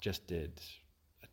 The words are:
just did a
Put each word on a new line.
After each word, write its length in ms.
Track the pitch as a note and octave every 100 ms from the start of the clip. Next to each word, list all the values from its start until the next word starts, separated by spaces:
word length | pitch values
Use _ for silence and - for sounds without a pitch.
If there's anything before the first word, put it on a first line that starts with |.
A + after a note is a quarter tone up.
just 260 | G#2 F#2 -
did 360 | E2+ D2 - - - - _ _ _
a 40 | -